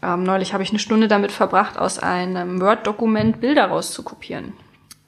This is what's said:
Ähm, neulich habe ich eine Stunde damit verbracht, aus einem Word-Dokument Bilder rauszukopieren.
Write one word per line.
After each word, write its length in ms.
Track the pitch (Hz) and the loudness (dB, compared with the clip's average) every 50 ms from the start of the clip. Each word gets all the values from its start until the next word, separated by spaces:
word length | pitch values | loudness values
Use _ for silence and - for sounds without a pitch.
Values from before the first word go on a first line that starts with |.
Ähm, 220 | - 180 175 175 185 | -2 -2 -2 0 0
neulich 300 | 185 190 190 190 185 - | 0 0 0 0 -2 -2
habe 100 | 196 190 | -4 -2
ich 60 | - | -2
eine 100 | 214 208 | -2 -4
Stunde 280 | - - 220 220 226 214 | -2 2 2 4 4 4
damit 220 | 214 202 202 202 - | 4 2 2 0 0
verbracht, 440 | - 208 190 - 185 208 208 - - | 0 0 2 4 2 2 2 0 -2
aus 220 | - 185 180 - | -2 -2 -2 -2
einem 600 | - 180 180 180 180 185 185 185 175 180 180 185 | -2 -2 -2 0 -2 -2 -4 -4 -4 -4 -2 0
Word-Dokument 800 | 180 196 220 226 - - 208 208 233 226 220 214 214 220 220 - | 2 2 2 2 0 -4 -4 0 0 2 2 2 2 2 0 0
Bilder 240 | - 247 294 294 220 | 0 2 4 4 4
rauszukopieren. 880 | 185 156 160 175 - - - - - - - - - - 151 - - 202 - - _ _ _ _ _ - _ _ | 4 2 -2 -4 -4 -10 -10 -12 -14 -16 -16 -12 -12 -10 -10 -10 -12 -14 -16 -20 _ _ _ _ _ -20 _ _